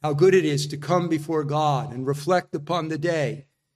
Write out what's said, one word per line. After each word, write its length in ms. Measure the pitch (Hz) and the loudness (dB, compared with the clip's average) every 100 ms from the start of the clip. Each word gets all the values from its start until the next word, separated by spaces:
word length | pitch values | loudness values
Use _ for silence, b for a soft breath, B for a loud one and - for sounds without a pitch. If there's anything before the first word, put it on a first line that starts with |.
How 140 | 151 | -2
good 180 | 143 185 | 4 6
it 120 | 185 | 6
is 240 | 156 143 147 | 4 0 -4
to 80 | 143 | -8
come 320 | - 180 175 | 0 0 2
before 340 | 160 147 160 | -2 -2 -4
God 500 | 139 147 151 135 - | -2 0 2 0 -2
and 140 | 117 131 | -6 -4
reflect 480 | 143 147 180 - | -4 2 0 0
upon 340 | 165 147 170 160 | -10 -4 -4 -4
the 100 | 156 | -4
day, 480 | 165 165 135 143 - _ _ | -2 0 -2 -6 -14 _ _